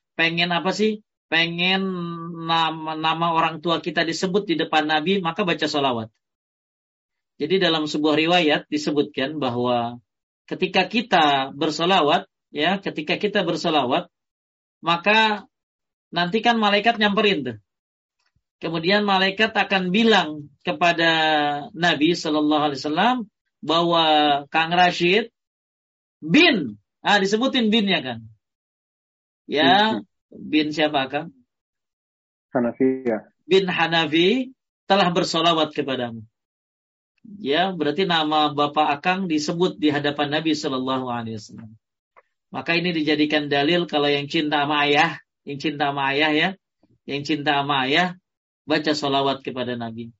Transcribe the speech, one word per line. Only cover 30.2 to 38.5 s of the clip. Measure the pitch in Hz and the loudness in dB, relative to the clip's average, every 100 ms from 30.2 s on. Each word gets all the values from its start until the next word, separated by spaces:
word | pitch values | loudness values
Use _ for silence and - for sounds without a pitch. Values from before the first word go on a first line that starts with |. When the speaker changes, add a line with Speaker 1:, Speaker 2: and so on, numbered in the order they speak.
| _ | _
Speaker 1:
bin | - 135 151 151 | -18 -2 -2 0
siapa, | 151 151 147 131 | 0 0 0 -4
Kang? | 147 165 - _ _ _ _ _ _ _ _ _ _ _ | -6 -8 -14 _ _ _ _ _ _ _ _ _ _ _
Speaker 2:
Hanafi, | 127 120 117 131 131 127 | -4 -2 0 0 0 -2
ya. | 107 - _ - | -4 -6 _ 0
Speaker 1:
Bin | 190 185 | 2 2
Hanafi | 170 165 170 156 160 185 254 254 - _ _ - | 0 0 0 0 2 2 2 -2 -12 _ _ 0
telah | 196 175 | 2 2
bersolawat | 175 170 165 165 160 151 | 0 0 2 2 2 0
kepadamu. | - 135 127 120 113 107 _ _ _ _ _ _ _ _ _ - 101 | -2 -4 -4 -6 -8 -18 _ _ _ _ _ _ _ _ _ -20 -8
Ya, | 120 160 190 175 | -2 0 0 -2
berarti | 143 151 180 | -2 0 0
nama | 165 151 156 147 | 0 0 2 2